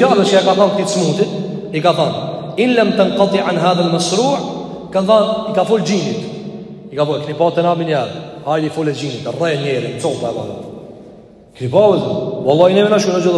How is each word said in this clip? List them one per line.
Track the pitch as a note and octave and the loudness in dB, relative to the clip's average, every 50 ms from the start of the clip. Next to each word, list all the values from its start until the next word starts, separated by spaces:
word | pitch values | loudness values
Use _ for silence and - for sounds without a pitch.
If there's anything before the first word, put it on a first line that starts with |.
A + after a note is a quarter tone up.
fjalës | - C4+ A3+ G3+ F#3 G3+ | 4 4 4 4 4 4
që | G3 F#3+ | 4 4
ja | F3+ | 4
ka | F#3+ F#3 F#3+ | 4 4 4
thënë | G3+ F#3+ G3+ | 4 2 2
këtij | G3+ F3+ - - | 0 -2 -2 0
smundit, | F#3 E3+ D3+ D3 - A3 - - - - - - - - - | 0 0 2 2 0 0 0 -2 -4 -6 -6 -8 -8 -8 -6
i | - D#3 | -4 0
ka | D#3+ F3 D#3+ | 2 2 2
thënë, | E3 D3+ B2+ - - - - - - - - - - | 2 0 -2 -2 -4 -6 -8 -8 -8 -10 -6 -2 0
"In | A#3+ B3+ A#3+ | 0 2 2
lam | A#3 G#3+ G3 F3+ G3+ | 2 2 2 2 2
tanqati | F#3+ F3+ - F#3+ G3+ F#3+ F#3 F#3+ | 2 2 2 2 2 2 2 0
an | E3+ F3 F3 | 0 0 0
hadha | E3 E3 F3+ F3+ E3+ E3+ | 2 2 2 2 2 2
al-masru'", | E3+ E3 D#3+ - - F#3 G#3 B3 C#4 C#4 - - - - - - - - - - - | 0 0 -2 -2 0 0 2 2 2 0 -2 -4 -6 -8 -10 -10 -12 -12 -14 -10 -4
ka | - F#3+ | -2 0
thënë, | F#3+ G3 A3 G#3+ G3 G3 A3 - - G3+ | 2 4 4 4 4 2 -2 -4 -4 -2
i | - | -2
ka | F#3 F3+ | 0 2
fol | - A3+ G#3+ | 2 2 0
xhinit. | E3 D#3+ G#3 F3+ D3 - - - - - - - - - - - - - - - - - | 2 0 -2 -2 -2 -2 -4 -6 -8 -8 -10 -12 -12 -12 -12 -12 -14 -14 -16 -16 -16 -8
I | C3+ | -4
ka | C#3+ D3 | -2 0
fol, | D3+ C#3+ C#3+ | 0 -2 -4
"Keni | D3 - C#3+ | -6 -6 -2
pa | D#3 E3 E3+ | 0 0 2
të | E3+ E3+ | 2 2
nami | E3+ F3 F3 E3 E3 | 0 0 0 0 0
një | D#3+ D3+ C3+ | 0 0 0
herë. | A#2 G2+ - - - - - - - | -2 -4 -8 -10 -14 -14 -16 -10 -4
Hajde, | C#3 D#3 D#3+ D#3 D3+ | -2 -2 -2 -2 -2
fol | - E3 D#3 D3+ | -2 -2 -2 -2
e | |
xhinit, | C3+ B2 C#3+ C3+ B2 G#2+ - | -4 -4 -6 -8 -8 -8 -8
rre | A#2+ A#2+ C#3+ E3+ E3 D3+ C#3+ | -8 -4 -2 -2 -2 -2 -2
njërin, | C#3+ C#3+ C3 A#2+ A#2 A#2 - - | -2 -2 -2 -2 -4 -6 -6 -4
copa | - D#3 C3+ - A#2+ A#2 | -4 -4 -2 -2 -4 -4
e | A2+ A2+ | -4 -6
vallë." | G#2 G2+ G2 - - - - - - - - - - - - - - - - - - - - | -8 -8 -10 -12 -12 -14 -14 -16 -16 -18 -20 -20 -20 -20 -20 -20 -20 -20 -20 -20 -20 -20 -12
"Keni | - B2+ B2 | -8 -4 2
pa, | C#3 F#3+ | 4 6
vëllai? | G#3+ G#3 F3+ D3+ - - - - - - - - - | 6 6 4 2 0 -2 -4 -4 -4 -6 -6 -2 0
Wallahi | C3+ D3 D#3+ F3+ F#3 F#3+ | 2 4 6 6 6 6
neve | G3+ G#3 G#3 | 4 4 4
na | G#3+ G3 | 4 2
shkon | - F#3+ F3+ F3+ | 2 2 0 2
gjë, | F3 F3+ F3 | 2 2 2